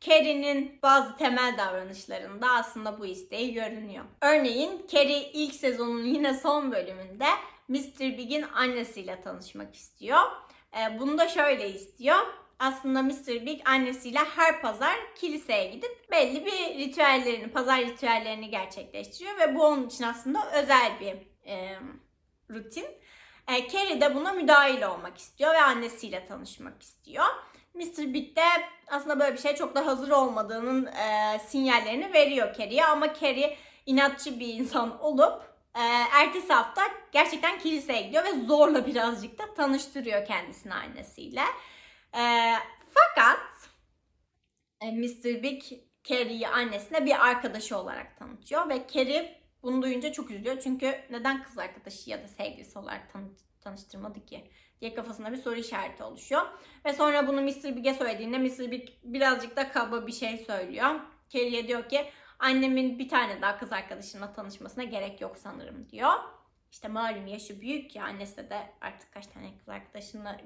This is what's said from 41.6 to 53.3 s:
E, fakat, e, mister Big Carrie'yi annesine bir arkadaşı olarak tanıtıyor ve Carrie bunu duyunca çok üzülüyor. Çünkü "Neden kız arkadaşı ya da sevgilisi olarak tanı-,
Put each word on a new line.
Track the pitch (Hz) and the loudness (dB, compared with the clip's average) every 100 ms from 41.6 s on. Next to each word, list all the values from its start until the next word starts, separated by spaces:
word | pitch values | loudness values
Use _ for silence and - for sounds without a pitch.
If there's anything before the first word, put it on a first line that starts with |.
| - - - _ _ 233 | -12 -20 -20 _ _ -2
E, | 240 240 233 226 - - - | 2 4 4 2 -2 -14 2
fakat, | - 659 - 233 480 - - - _ _ _ _ _ _ _ _ _ _ _ | 6 8 8 8 6 0 -14 -18 _ _ _ _ _ _ _ _ _ _ _
e, | 220 | -6
mister | 226 240 240 240 233 | -4 -4 -4 -4 -2
Big | 254 269 - 254 _ _ | -4 -6 -10 -18 _ _
Carrie'yi | - 262 233 226 226 | -4 -2 -2 -4 -2
annesine | 240 240 202 - 320 277 | 0 0 -4 -4 0 2
bir | 277 247 | 6 6
arkadaşı | 240 254 214 220 202 | 4 -2 -8 -6 -6
olarak | - 62 - _ | -6 -10 -12 _
tanıtıyor | - - - 311 339 | -20 -20 -4 -2 0
ve | 262 262 | -2 -2
Carrie | 294 254 294 339 - _ _ | -2 0 0 -4 -10 _ _
bunu | 247 254 | -4 -2
duyunca | 262 247 302 | 0 -2 -4
çok | 302 - | -8 -10
üzülüyor. | 208 233 262 | -8 -6 -6
Çünkü | 262 262 262 269 - | -4 -2 -2 -4 -8
"Neden | 240 226 - | -4 -2 -2
kız | - - | -6 -12
arkadaşı | 180 - - - - | -12 -12 -18 -18 -12
ya | 208 | -12
da | - | -12
sevgilisi | - 208 - - 208 | -10 -10 -10 -16 -16
olarak | - 202 - | -12 -12 -12
tanı-, | 190 196 | -16 -16